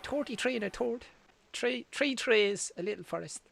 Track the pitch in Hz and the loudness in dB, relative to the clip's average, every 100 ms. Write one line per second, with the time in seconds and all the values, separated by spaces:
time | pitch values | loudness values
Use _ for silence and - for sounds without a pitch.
0 | - 285 285 220 247 247 202 - 240 233 | -2 -2 -2 -2 0 0 -2 -2 -2 -2
1 | - - _ _ _ - 240 254 - - | -8 -20 _ _ _ -4 -2 -2 -6 0
2 | 294 254 - 220 202 202 - - 180 202 | 0 2 4 6 6 2 -4 -4 -4 -4
3 | 175 165 160 - _ | -4 -6 -6 -12 _